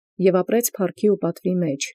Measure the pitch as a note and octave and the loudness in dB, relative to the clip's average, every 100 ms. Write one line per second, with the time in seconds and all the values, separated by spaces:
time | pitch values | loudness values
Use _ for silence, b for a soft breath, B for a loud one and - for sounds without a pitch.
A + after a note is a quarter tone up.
0 | _ - F#3 F3+ F3+ A3+ A#3 - F3+ - | _ 0 2 2 2 0 -2 -4 -6 0
1 | G#3+ G3 E3+ - F#3 F3+ E3 C#3 - | 0 0 -2 -4 -4 -2 -2 -4 -8